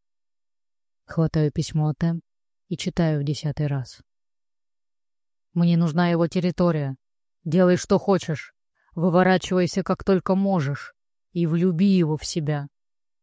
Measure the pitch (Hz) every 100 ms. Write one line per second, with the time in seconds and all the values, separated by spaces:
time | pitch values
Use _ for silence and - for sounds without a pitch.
0 | _ _ _ _ _ _ _ _ _ _
1 | - - 160 160 151 - 147 156 151 -
2 | 165 170 - _ _ _ - 170 185 -
3 | 160 151 143 147 151 143 147 139 123 -
4 | _ _ _ _ _ _ _ _ _ _
5 | _ _ _ _ _ 175 170 170 170 151
6 | 175 170 170 185 175 170 175 156 139 131
7 | _ _ _ _ 165 170 180 180 - 190
8 | - 185 - 151 - _ _ _ _ 170
9 | 180 170 185 185 - 185 175 - 180 185
10 | - 185 - 190 196 185 139 139 - -
11 | _ _ _ 175 170 165 185 165 202 190
12 | 156 156 - 175 147 147 143 _ _ _
13 | _ _